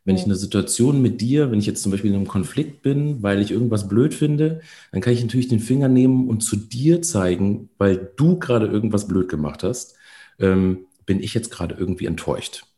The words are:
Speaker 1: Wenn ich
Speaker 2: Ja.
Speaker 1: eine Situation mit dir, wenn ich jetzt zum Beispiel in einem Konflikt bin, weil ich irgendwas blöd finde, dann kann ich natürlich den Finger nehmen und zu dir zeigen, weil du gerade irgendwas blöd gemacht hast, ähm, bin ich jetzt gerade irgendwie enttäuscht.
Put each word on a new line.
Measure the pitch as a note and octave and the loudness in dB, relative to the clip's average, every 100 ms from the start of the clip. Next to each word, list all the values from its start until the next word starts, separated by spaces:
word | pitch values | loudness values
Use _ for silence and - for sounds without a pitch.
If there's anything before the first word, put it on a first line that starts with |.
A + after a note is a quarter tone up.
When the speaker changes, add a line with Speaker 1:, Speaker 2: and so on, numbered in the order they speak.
Speaker 1:
Wenn | - F#2 | -2 0
ich | |
Speaker 2:
Ja. | F#2 | 0
Speaker 1:
eine | F#2+ | -2
Situation | G2 G2+ F2+ - B2 C#3+ | 0 -2 0 2 2 4
mit | B2 - | 2 0
dir, | A#2 C#3+ C#3+ | 0 2 2
wenn | G#2+ | 2
ich | G#2 | 0
jetzt | - | -2
zum | G2+ | -2
Beispiel | G2 G#2 | -2 0
in | G2 | 0
einem | G2 | -2
Konflikt | G2+ E2 - D#2+ - | -2 -2 -4 -6 -4
bin, | C3+ C#3 D3 C#3 | -2 0 0 -2
weil | G2+ G2 | 0 0
ich | G#2 | 0
irgendwas | A2 A#2+ G#2+ G2 | 0 0 0 0
blöd | G#2 D3+ - | 2 2 2
finde, | D3+ D3 D#3 D#3+ - - - | 0 2 0 -2 -12 -20 -10
dann | F#2+ | -4
kann | G#2+ | 0
ich | A#2+ | 0
natürlich | A#2 B2+ B2+ | 0 -2 0
den | A2 | 0
Finger | G#2+ C3 C#3 | 0 0 4
nehmen | B2+ B2+ C3 B2+ | 4 4 4 2
und | A2 | -2
zu | - G#2+ | -2 -4
dir | - A#2+ D3 E3+ | -6 -2 2 2
zeigen, | E3+ G#2 F#2 F2 G2 G2+ - - | 0 0 0 2 0 -2 -6 0
weil | G2+ F#2 - - | 2 2 -2 0
du | D#3 F3+ | 2 2
gerade | - A#2+ G#2+ | 2 0 2
irgendwas | G#2 A2 G2+ - | 0 0 -2 0
blöd | F#2 F2+ | 0 0
gemacht | D#2 D2+ - | -2 -4 -4
hast, | - B2 - _ - - - - | -6 -6 -10 _ -20 -20 -20 -2
ähm, | F#2+ F#2+ F#2 F#2 - _ - | 2 2 2 -2 -8 _ -4
bin | F#2 | -4
ich | - - | -2 -6
jetzt | - | -6
gerade | - E2+ - | -8 -8 -6
irgendwie | F#2 F2+ - | -6 -4 -6
enttäuscht. | E2 - C#2 - - - | -6 -4 -6 -8 -16 -20